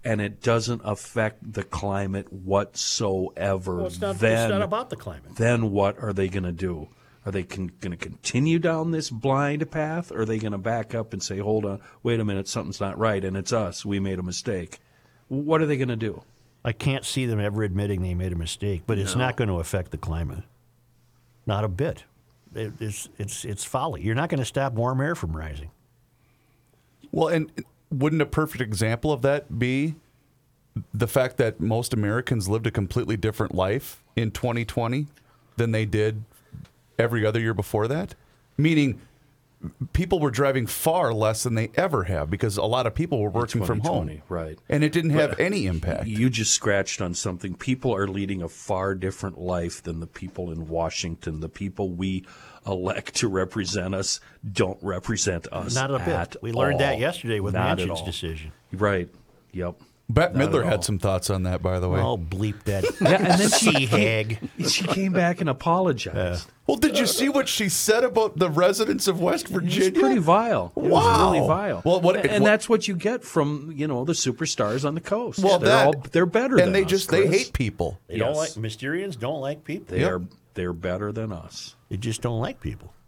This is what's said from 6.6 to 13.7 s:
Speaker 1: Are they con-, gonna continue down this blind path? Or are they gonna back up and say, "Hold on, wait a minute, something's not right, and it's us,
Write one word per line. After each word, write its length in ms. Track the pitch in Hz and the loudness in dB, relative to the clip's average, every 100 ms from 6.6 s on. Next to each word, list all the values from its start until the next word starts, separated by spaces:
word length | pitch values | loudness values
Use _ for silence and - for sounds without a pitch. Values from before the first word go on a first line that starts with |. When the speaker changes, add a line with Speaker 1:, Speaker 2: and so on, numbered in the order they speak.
| 92 85 76 _ _ _ - | -4 -6 -10 _ _ _ -6
Speaker 1:
Are 60 | |
they 120 | 95 | -6
con-, 280 | 87 98 90 - | -6 -6 -8 -8
gonna 160 | 95 87 | -10 -8
continue 600 | - - - 120 151 165 | -10 -8 -4 0 2 4
down 340 | 170 165 160 | 2 0 -2
this 180 | 160 156 | -2 -4
blind 600 | 117 135 135 143 147 156 | -4 0 2 2 0 -4
path? 420 | 156 151 165 175 | -4 -4 -4 -6
Or 100 | - | -4
are 40 | 110 | -2
they 140 | 110 | -2
gonna 180 | 107 101 | -2 -4
back 380 | 95 117 110 117 | -2 -2 -4 -6
up 160 | 110 | -6
and 80 | 98 | -6
say, 180 | - 98 | -6 -4
"Hold 260 | 101 110 104 | 0 0 0
on, 160 | 95 - - | -6 -10 -8
wait 180 | 117 117 | -2 0
a 60 | 107 | 0
minute, 220 | 98 98 | -2 -4
something's 320 | 120 82 101 | -6 -6 -6
not 180 | 98 92 | -6 0
right, 260 | 110 101 | 0 0
and 120 | 95 95 | -2 -4
it's 160 | 92 | -2
us, 320 | 117 98 | -2 -2